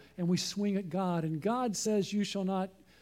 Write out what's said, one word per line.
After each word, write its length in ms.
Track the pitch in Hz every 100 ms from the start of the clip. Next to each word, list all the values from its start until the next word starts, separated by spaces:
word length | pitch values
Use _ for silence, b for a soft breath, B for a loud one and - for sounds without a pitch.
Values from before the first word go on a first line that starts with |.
| B B
And 100 | 175
we 80 | 180
swing 400 | - 202 202 196
at 140 | 185
God. 340 | 180 185 170
And 180 | 160 156
God 360 | 196 247 247 180
says, 340 | 220 208 185
"You 140 | 208 196
shall 180 | 202
not 300 | 190 190 190 - - b